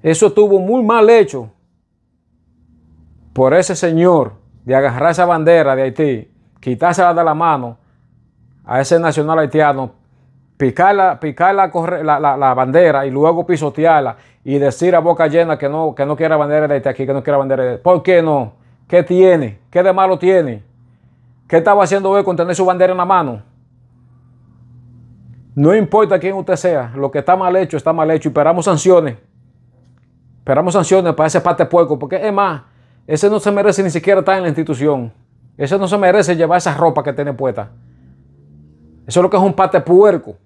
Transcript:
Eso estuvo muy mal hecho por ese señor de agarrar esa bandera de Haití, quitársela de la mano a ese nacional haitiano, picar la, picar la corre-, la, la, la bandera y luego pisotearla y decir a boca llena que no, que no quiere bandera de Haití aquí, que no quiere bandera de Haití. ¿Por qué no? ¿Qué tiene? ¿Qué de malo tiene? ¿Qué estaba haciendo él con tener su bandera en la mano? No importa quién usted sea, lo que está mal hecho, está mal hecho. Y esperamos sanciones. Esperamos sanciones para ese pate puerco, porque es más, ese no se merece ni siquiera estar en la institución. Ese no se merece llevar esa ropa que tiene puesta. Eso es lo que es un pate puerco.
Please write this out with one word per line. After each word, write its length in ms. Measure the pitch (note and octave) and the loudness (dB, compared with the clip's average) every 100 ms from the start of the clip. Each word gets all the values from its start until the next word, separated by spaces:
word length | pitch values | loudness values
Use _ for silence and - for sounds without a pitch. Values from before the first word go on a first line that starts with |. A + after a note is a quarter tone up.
Eso 260 | D#3+ D#3+ G#3 | -2 2 2
estuvo 320 | G3+ G#3 G3 | 4 4 2
muy 240 | F#3 B3 | 2 -2
mal 260 | A3 A#3 G#3+ | 0 2 6
hecho 400 | A#3 G3+ C3+ A2+ _ _ _ _ _ _ _ _ _ _ _ _ _ _ _ _ _ _ | 4 2 -4 -14 _ _ _ _ _ _ _ _ _ _ _ _ _ _ _ _ _ _
por 200 | - C3 | 0 2
ese 220 | E3+ F3+ F3 | 2 0 -2
señor 580 | E3+ E3 F3+ E3 B2+ - _ _ | -2 2 4 2 0 -8 _ _
de 120 | B2 C3+ | -2 0
agarrar 360 | C3+ A#2+ E3 | 0 0 -2
esa 140 | E3 F3 | 2 0
bandera 500 | E3 D#3 E3+ C#3 C3 | 2 4 4 4 0
de 80 | |
Haití, 480 | C3+ B2+ D3+ A#2 - _ _ _ | -2 -2 -2 -4 -10 _ _ _
quitársela 540 | B2+ B2 F3 F3 F3 | -8 -2 0 2 2
de 100 | E3+ | 2
la 100 | E3 D3+ | -2 0
mano 420 | E3+ C#3+ A#2+ A#2+ _ _ _ _ _ _ _ _ - | -2 -2 -6 -16 _ _ _ _ _ _ _ _ -6
a 160 | B2+ | -4
ese 180 | C#3 E3+ | 0 0
nacional 380 | E3+ D#3 D3+ D#3+ | 0 -2 -2 0
haitiano, 520 | D3 D3+ D3 C3+ B2+ _ _ _ _ _ _ _ | 0 0 0 0 -8 _ _ _ _ _ _ _
picar 380 | C3+ C#3+ F#3 G3+ | -4 2 0 2
la, 240 | F#3 C3+ | 0 -2
picar 340 | D#3 C3 F3+ | -10 -2 0
la 160 | G3 F#3 | 0 -2
corre-, 340 | F3 E3 F3 | -2 -6 -6
la, 160 | D#3 D3 | -2 0
la, 160 | D3 C3+ | 0 0
la 160 | C3+ B2+ | 0 0
bandera 500 | C3 D3+ F3 C#3 C#3 | 0 4 4 2 -2
y 60 | |
luego 340 | C3 D#3 E3+ F3 | 0 0 0 -2
pisotearla 680 | E3 D3+ C#3+ E3 D#3 C3 A2+ _ _ | -2 -4 0 2 2 0 -8 _ _
y 140 | C3+ C#3+ | -6 -2
decir 380 | C#3+ C3 F3 E3+ | -2 0 0 2
a 40 | |
boca 280 | E3 E3+ D#3 | 0 0 0
llena 300 | D#3+ E3 D3+ | 0 0 -2
que 120 | C#3+ | -4
no, 240 | D3+ D#3+ | -4 -6
que 100 | - C#3 | -4 -4
no 100 | D3 | -2
quiere 200 | D#3+ D#3 | -2 0
bandera 320 | D3 D3+ D3+ | 0 0 0
de 80 | C#3 | -2
Haití 140 | C3+ | -2
aquí, 160 | B2+ C3+ | -4 -4
que 80 | |
no 80 | C#3 | -4
quiere 140 | C#3 C#3+ | -2 -2
bandera 260 | C3+ C3 | -2 -2
de 60 | B2+ | -4
Haití. 120 | B2 | -2
¿Por 180 | F3+ F3+ | 0 0
qué 200 | - F3 | 2 0
no? 300 | D#3+ C#3+ A2 _ _ _ _ | 2 -2 -4 _ _ _ _
¿Qué 160 | F3 | 0
tiene? 560 | F3 F3+ F#3 E3+ A#2+ G#2 _ | 2 4 4 4 -2 -10 _
¿Qué 140 | F3 | 0
de 100 | F#3+ | 0
malo 240 | F#3 F#3+ F#3 | 2 0 0
tiene? 460 | F3+ F#3+ D3 G#2+ _ _ _ _ _ _ _ _ _ | 2 0 0 -8 _ _ _ _ _ _ _ _ _
¿Qué 100 | E3 | 0
estaba 260 | F#3 G3+ | 2 2
haciendo 340 | F#3 G3 F#3+ G3+ | 2 0 0 0
él 60 | |
con 120 | F#3+ F3 | 0 -2
tener 200 | F3 F3 | -2 0
su 100 | F#3 | 0
bandera 260 | F3+ F#3 | 2 0
en 60 | F#3 | 0
la 80 | F3+ | 0
mano? 380 | F#3+ D3 A2 - _ _ _ _ _ _ _ _ _ _ _ - - - - - - - - - C#3+ | 0 0 -8 -18 _ _ _ _ _ _ _ _ _ _ _ -20 -20 -20 -20 -20 -20 -20 -20 -12 0
No 200 | D3+ G#3+ | 2 2
importa 440 | F3+ G#3 G3+ F#3 | 2 0 2 0
quién 160 | F3+ G3 | -2 -8
usted 200 | F#3+ F3+ | -6 -2
sea, 360 | F3+ D3+ A#2+ C3 | -2 -2 -6 -6
lo 140 | C#3 | -6
que 80 | C#3+ | -4
está 160 | C#3+ F#3+ | -2 0
mal 200 | F#3 F#3 | 0 -2
hecho, 220 | F3 D3+ | -2 -4
está 160 | D#3+ | -4
mal 160 | D#3+ D#3 | -2 -2
hecho. 160 | D#3+ D#3 | -2 -2
Y 40 | |
esperamos 340 | C#3 D3 F3 E3+ | 0 0 0 -2
sanciones. 500 | D#3 F#3 F3+ D3+ A2 _ _ _ _ _ _ _ _ _ _ _ _ | 0 2 2 2 -10 _ _ _ _ _ _ _ _ _ _ _ _
Esperamos 340 | - C3+ F3+ | -2 -2 0
sanciones 400 | F3+ E3+ F#3+ F3 | -2 2 2 0
para 140 | D3+ D#3 | -2 0
ese 120 | E3 | 0
pate 240 | F3 E3+ D#3+ | -2 -2 0
puerco, 320 | F3 E3 C#3 | 2 0 -2
porque 160 | C3+ F3+ G#3+ | -6 -6 -4
es 60 | |
más, 300 | G3 G3 D3 _ _ _ _ - | -2 -2 -4 _ _ _ _ -8
ese 220 | D3+ G3+ | -2 0
no 100 | G#3 | 0
se 120 | G#3 | -2
merece 300 | G3+ G3+ G3 | 0 0 0
ni 60 | F#3+ | -2
siquiera 300 | D#3+ F3+ F#3+ | -2 0 0
estar 160 | F#3+ F#3+ | 2 -2
en 40 | |
la 60 | F3 | -2
institución. 640 | D3 D#3 C3 D3 C#3 A#2 _ _ _ _ - | -4 -6 -2 -2 -2 -6 _ _ _ _ -8
Ese 200 | C#3 G3 | -4 -2
no 100 | F#3+ | -2
se 100 | G3+ | 0
merece 380 | F#3 G3+ E3 E3+ | 2 2 0 0
llevar 220 | D#3+ F3 | 0 0
esa 160 | - C#3 | 0 0
ropa 280 | E3 D#3+ | 0 0
que 100 | C#3+ | -6
tiene 200 | C3 C#3+ | -6 -8
puesta. 360 | C3 C3+ A2 G#2 - - _ - _ _ _ _ - - _ _ - - | -4 -6 -6 -12 -18 -20 _ -20 _ _ _ _ -20 -20 _ _ -20 -4
Eso 120 | F3 | 0
es 40 | |
lo 60 | F#3 | 2
que 80 | F#3+ | 2
es 60 | |
un 100 | G3 | 0
pate 260 | F#3 F#3+ F3+ | 0 0 0
puerco. 560 | D3 F3+ G#3 E3+ - - | 2 4 4 2 -6 -20